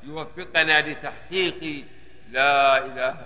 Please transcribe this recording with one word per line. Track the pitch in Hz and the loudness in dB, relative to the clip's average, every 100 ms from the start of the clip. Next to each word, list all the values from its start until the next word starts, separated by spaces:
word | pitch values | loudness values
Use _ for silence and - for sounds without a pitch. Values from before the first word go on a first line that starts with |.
يوفقنا | 135 156 - 175 180 165 156 151 | -12 -12 -10 -12 -2 0 4 4
لتحقيق | 151 151 139 - - 185 180 - 160 143 - - - - 110 | 2 -6 -10 -12 -6 -2 -2 -2 -8 -10 -12 -18 -18 -18 -6
لا | 127 139 139 139 131 131 | 2 4 6 6 4 2
إله | 127 127 - | -4 -4 -4